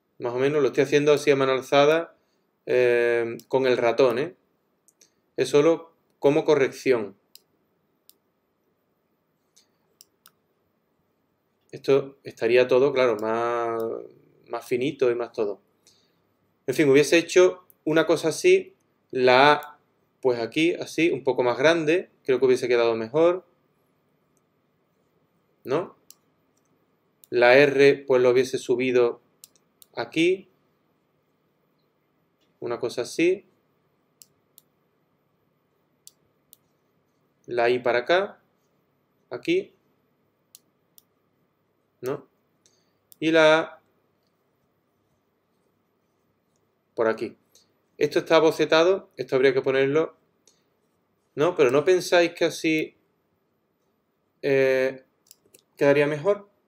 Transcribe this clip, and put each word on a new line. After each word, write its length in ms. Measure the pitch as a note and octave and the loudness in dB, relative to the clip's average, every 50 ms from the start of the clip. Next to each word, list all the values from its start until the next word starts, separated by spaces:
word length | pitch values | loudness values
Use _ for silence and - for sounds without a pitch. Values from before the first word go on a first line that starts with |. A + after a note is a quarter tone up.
| _ _ _ _ | _ _ _ _
más 140 | A#2+ A#2+ A#2+ | -10 -8 -6
o 60 | B2+ | -2
menos 240 | C3 C#3+ D3+ D3+ C#3+ | -2 -2 0 0 -2
lo 60 | A#2+ | -2
estoy 160 | - - C#3 | 0 -2 -2
haciendo 280 | C#3 D3 D3 D3 D3 D3 | 0 0 0 2 2 2
así 180 | C#3 C#3+ D3+ | 2 2 0
a 60 | C#3+ | 0
mano 160 | C3+ C3+ C3+ C3 | 2 0 -2 -2
alzada, 640 | B2+ B2+ - - C#3+ C#3+ D3 D#3 D#3+ E3+ - _ _ _ _ _ _ _ _ _ _ _ | -4 -4 0 2 4 4 4 2 0 -2 -8 _ _ _ _ _ _ _ _ _ _ _
eh, 720 | - B2+ B2+ B2 B2 A#2+ A#2+ A#2+ A#2+ A#2+ A#2 A#2 A#2 A#2 A#2 - | -2 0 2 2 2 2 0 0 0 0 -2 -2 -6 -8 -12 -12
con 200 | _ - C3 C3 | _ -4 -2 0
el 100 | B2+ B2 | 0 0
ratón, 420 | A#2 A#2 A#2 A#2 - C#3 B2+ A2+ A#2+ | 2 0 0 2 4 2 2 2 -2
¿eh? 160 | D3 E3+ - _ _ _ _ _ _ _ _ _ _ _ _ _ _ _ _ _ _ _ _ | -6 -8 -10 _ _ _ _ _ _ _ _ _ _ _ _ _ _ _ _ _ _ _ _
Es 140 | - C3+ B2+ | -6 -6 0
solo 420 | - D3 D3 E3 E3 D#3+ - - _ _ _ _ _ _ | 2 2 4 4 0 0 -4 -16 _ _ _ _ _ _
como 260 | - C#3+ D3 D#3 C#3+ | 0 2 2 2 2
corrección. 720 | - D#3 C#3+ C3+ A#2 - - - C3+ B2+ A#2 G#2+ G2 - _ _ _ _ - _ _ _ _ _ _ _ _ _ _ _ _ _ _ _ _ _ _ _ _ _ _ _ _ _ _ _ _ _ _ _ _ _ _ _ _ _ _ _ _ _ _ _ _ _ _ _ _ _ _ _ _ - _ _ _ _ _ _ _ _ _ _ _ _ _ _ _ _ _ _ _ _ _ _ _ _ _ _ _ _ _ _ _ _ _ | 2 2 2 2 -2 -4 -6 -2 0 0 0 -2 -8 -14 _ _ _ _ -20 _ _ _ _ _ _ _ _ _ _ _ _ _ _ _ _ _ _ _ _ _ _ _ _ _ _ _ _ _ _ _ _ _ _ _ _ _ _ _ _ _ _ _ _ _ _ _ _ _ _ _ _ -20 _ _ _ _ _ _ _ _ _ _ _ _ _ _ _ _ _ _ _ _ _ _ _ _ _ _ _ _ _ _ _ _ _
Esto 480 | - C#3 - - C3+ C#3 C#3 C#3 - _ _ | -20 -14 -2 0 0 0 -2 -6 -16 _ _
estaría 420 | B2 - - A#2 A2+ A#2+ B2+ B2 | -20 -12 -6 -4 2 2 2 2
todo, 280 | B2+ C3+ B2+ C3+ D3 C3+ | 4 2 2 2 2 0
claro, 220 | B2+ B2+ B2 A2 | 0 0 0 -2
más, 640 | G#2 G#2+ A2 A2+ A#2 A#2 A#2+ A#2+ A#2+ A#2 A#2 A#2 A2+ A2+ A2+ A#2 A#2 A#2 A#2+ - _ _ _ _ _ _ _ | -4 -4 -4 -4 -4 -4 -4 -4 -4 -6 -6 -6 -6 -6 -8 -8 -12 -14 -18 -20 _ _ _ _ _ _ _
más 180 | A#2 A#2 - | -14 -14 -8
finito 440 | - C3 A#2+ B2+ C#3+ D3 - C3+ B2 | -6 -6 -4 -4 -6 -4 -2 -2 -2
y 40 | A#2+ | -2
más 180 | A#2+ A#2+ A#2 - | -4 -8 -10 -6
todo. 280 | - A2 G2+ G2 - _ _ _ _ _ _ _ _ _ _ _ _ _ _ _ _ _ _ _ _ _ | -6 -6 -6 -6 -10 _ _ _ _ _ _ _ _ _ _ _ _ _ _ _ _ _ _ _ _ _
En 80 | - B2 | -8 -2
fin, 140 | - D#3 C#3 | 0 2 4
hubiese 300 | C3 C#3+ D3 C#3+ - E3+ | 4 2 2 2 0 0
hecho 480 | E3 - - F#3 F3+ F#3 F3+ - _ _ _ _ _ | 0 2 2 4 4 4 2 -4 _ _ _ _ _
una 220 | D#3 D3+ D#3+ D#3+ | -2 -2 0 0
cosa 220 | D#3+ E3+ D3 D#3+ D#3+ | 0 -2 -2 -2 -6
así, 460 | D3+ - - F3+ F#3 F#3+ F#3 - _ _ _ _ _ _ _ _ | -6 -2 2 2 2 2 0 -6 _ _ _ _ _ _ _ _
la 420 | - C3 B2+ B2+ B2+ B2+ C#3 D3 D3 | -6 0 2 4 6 6 6 6 4
A, 260 | C#3+ - - - _ _ _ _ _ _ _ _ _ | 2 -2 -12 -20 _ _ _ _ _ _ _ _ _
pues 200 | - C3 B2 A#2 | -2 -2 -2 -2
aquí, 320 | A#2 A2+ - D3+ D#3+ E3+ - | -4 -6 -4 -2 -2 -2 -2
así, 380 | - B2+ - - - D#3+ F3 | -4 -10 -10 -4 -4 -2 -2
un 120 | D#3+ C3 C3 | -2 -4 -4
poco 200 | C#3 B2 B2+ B2 | -4 -2 0 -2
más 160 | A#2+ A#2+ A2+ | -2 -2 2
grande, 520 | C3+ D#3 E3+ E3+ D#3 D3+ C3 - G#3 - _ _ _ | 2 2 2 2 0 -2 -2 -2 -4 -8 _ _ _
creo 160 | - C3 B2 | -4 -2 0
que 60 | C3+ | 2
hubiese 200 | B2+ B2+ B2 C3+ | 0 0 0 0
quedado 300 | A#2 B2 A#2+ A#2 A#2 A2+ | -2 0 0 0 0 -2
mejor, 500 | A2+ A2+ A2+ B2 D#3 E3 E3+ F3+ F#3 - _ _ _ _ _ _ _ _ _ _ _ _ _ _ _ _ _ _ _ _ _ _ _ _ _ _ _ _ _ _ _ _ _ _ _ _ _ _ _ _ _ _ _ _ | -4 -6 -4 -2 2 2 2 0 -2 -8 _ _ _ _ _ _ _ _ _ _ _ _ _ _ _ _ _ _ _ _ _ _ _ _ _ _ _ _ _ _ _ _ _ _ _ _ _ _ _ _ _ _ _ _
¿no? 340 | A#2 B2+ D#3+ F#3+ A3+ - _ _ _ - _ _ _ _ _ _ _ _ _ _ _ _ _ _ _ _ _ _ _ _ _ - _ | -6 -6 -6 -6 -8 -16 _ _ _ -20 _ _ _ _ _ _ _ _ _ _ _ _ _ _ _ _ _ _ _ _ _ -18 _
La 280 | - B2 A#2+ A#2+ B2 | 0 2 4 6 6
R, 480 | C3+ D3 C#3+ C3+ C3+ C#3 C#3 C#3+ C#3 - | 6 6 4 4 4 4 4 4 2 0
pues 160 | - C3 B2+ B2+ | 0 0 2 4
lo 80 | B2 | 4
hubiese 260 | A#2+ C3 B2+ B2+ - | 2 2 0 -2 -6
subido 640 | A#2+ - - B2+ A#2 C3 B2+ A#2+ B2 A#2+ A#2+ A#2 - _ _ _ _ - _ _ _ _ _ _ _ _ _ _ | -10 -4 -4 -4 -2 -2 0 2 2 2 0 -2 -8 _ _ _ _ -20 _ _ _ _ _ _ _ _ _ _
aquí, 540 | - A#2 - - D#3 E3 F3 F#3 F#3+ F#3+ _ _ _ _ _ _ _ _ _ _ _ _ _ _ _ _ _ _ _ _ _ _ _ _ _ _ _ _ _ _ _ _ _ _ _ _ _ _ _ _ _ _ _ | -12 -12 -8 -4 -2 -2 -2 -2 -4 -8 _ _ _ _ _ _ _ _ _ _ _ _ _ _ _ _ _ _ _ _ _ _ _ _ _ _ _ _ _ _ _ _ _ _ _ _ _ _ _ _ _ _ _
una 180 | - A#2+ A#2+ A#2 | -12 -10 -10 -8
cosa 240 | - A#2 - - A#2+ | -8 -8 -8 -8 -10
así. 420 | - - - E3 F3 F#3 G3+ - _ _ _ _ _ _ _ _ _ _ _ _ _ _ _ - _ _ _ _ _ _ _ _ _ _ _ _ _ _ _ _ _ _ _ _ _ _ _ _ _ _ _ _ _ _ _ _ _ _ _ _ - _ _ _ _ _ _ _ _ _ _ _ _ _ _ _ _ _ _ _ _ _ _ _ _ _ _ _ | -8 -4 -2 -2 -2 -2 -4 -8 _ _ _ _ _ _ _ _ _ _ _ _ _ _ _ -20 _ _ _ _ _ _ _ _ _ _ _ _ _ _ _ _ _ _ _ _ _ _ _ _ _ _ _ _ _ _ _ _ _ _ _ _ -20 _ _ _ _ _ _ _ _ _ _ _ _ _ _ _ _ _ _ _ _ _ _ _ _ _ _ _
La 220 | - B2 A#2+ A#2 A#2+ | -10 -6 -2 -2 -2
I 120 | B2 B2 | -2 -2
para 200 | B2 B2 A#2 A#2+ | -2 -2 -2 -2
acá, 400 | B2 - E3+ F#3 G3+ G#3+ - _ _ _ _ _ _ _ _ _ _ _ _ _ _ _ _ _ _ _ | -2 0 -2 -2 -2 -4 -10 _ _ _ _ _ _ _ _ _ _ _ _ _ _ _ _ _ _ _
aquí, 460 | B2 A#2+ - - E3+ F#3+ G3 - _ _ _ _ _ _ _ _ _ _ _ _ _ _ _ _ _ - _ _ _ _ _ _ _ - _ _ _ _ _ _ _ _ _ _ _ _ _ _ _ _ _ _ _ _ | -18 -12 -6 -4 -4 -4 -4 -8 _ _ _ _ _ _ _ _ _ _ _ _ _ _ _ _ _ -20 _ _ _ _ _ _ _ -20 _ _ _ _ _ _ _ _ _ _ _ _ _ _ _ _ _ _ _ _
¿no? 280 | - B2+ C#3+ E3 - _ _ _ _ _ _ _ _ _ _ _ _ _ _ _ _ _ - _ | -10 -10 -10 -10 -12 _ _ _ _ _ _ _ _ _ _ _ _ _ _ _ _ _ -16 _
Y 140 | D3+ D#3+ D#3+ | -4 0 2
la 260 | D#3+ D#3 D#3 D#3 D#3+ | 4 4 4 4 2
A 240 | D#3+ - - - _ _ _ _ _ _ _ _ _ _ _ _ _ _ _ _ _ _ _ _ _ _ _ _ _ _ _ _ _ _ _ _ _ _ _ _ _ _ _ _ _ _ _ _ _ _ _ _ _ _ _ _ _ _ _ _ _ _ _ _ _ _ _ | 0 -6 -14 -20 _ _ _ _ _ _ _ _ _ _ _ _ _ _ _ _ _ _ _ _ _ _ _ _ _ _ _ _ _ _ _ _ _ _ _ _ _ _ _ _ _ _ _ _ _ _ _ _ _ _ _ _ _ _ _ _ _ _ _ _ _ _ _
por 140 | - A2+ A2+ | -4 -2 -2
aquí. 280 | A2+ A2+ A#2 G#2+ - _ _ _ _ _ _ _ _ _ _ _ _ - | -2 -4 -8 -12 -12 _ _ _ _ _ _ _ _ _ _ _ _ -4
Esto 220 | D3 D3 - F3 | -4 -2 -2 -4
está 180 | D#3+ - E3 D#3+ | 0 2 2 4
bocetado, 720 | D3+ D#3+ D3+ - D#3 D3 E3 D#3+ E3 F3+ G3 F#3+ - _ _ | 4 2 0 0 -2 0 2 2 2 2 0 -2 -4 _ _
esto 180 | - B2+ - - | -14 -10 -4 -2
habría 180 | C3 C3 C#3 B2+ | 2 2 2 0
que 100 | C3+ C3 | 0 -2
ponerlo, 540 | C#3 C3 C3+ C3+ C#3 C#3+ D#3 E3 - - _ _ _ _ _ _ _ _ _ _ _ _ _ _ _ _ _ _ _ _ _ _ _ _ | -2 -2 0 -2 0 0 -2 -4 -4 -8 _ _ _ _ _ _ _ _ _ _ _ _ _ _ _ _ _ _ _ _ _ _ _ _
¿no? 220 | C3 D3 F3 F3 | -2 -2 -2 2
Pero 140 | - D3 B2 | 2 2 2
¿no 140 | B2+ D3 D3 | 2 2 2
pensáis 480 | F#3 F#3 F3+ F3 - F#3 F3 F3 E3 E3+ | 2 0 0 0 0 2 2 2 0 -2
que 120 | - F3 | -2 -4
así, 520 | D#3+ C#3+ - - D#3+ D#3 D#3 C#3+ - _ _ _ _ _ _ _ _ _ _ _ _ _ _ _ _ _ _ _ _ _ _ _ _ _ _ _ _ _ _ - | -4 -4 -4 -4 -2 -2 -2 -4 -8 _ _ _ _ _ _ _ _ _ _ _ _ _ _ _ _ _ _ _ _ _ _ _ _ _ _ _ _ _ _ -4
eh, 640 | D3 C#3 C3+ C3+ C3 C3 C3 C3 C3 C3 C3 _ _ _ _ _ _ - _ _ _ _ _ _ _ _ | -2 0 0 2 0 0 0 -2 -4 -6 -10 _ _ _ _ _ _ -20 _ _ _ _ _ _ _ _
quedaría 300 | - D3 C#3+ C#3+ D3 D3 | 0 2 2 2 2 2
mejor? 420 | C#3+ D3+ D3 C#3+ G3 G3+ G3+ - _ _ _ _ | -2 -4 -4 -2 -2 -2 -2 -6 _ _ _ _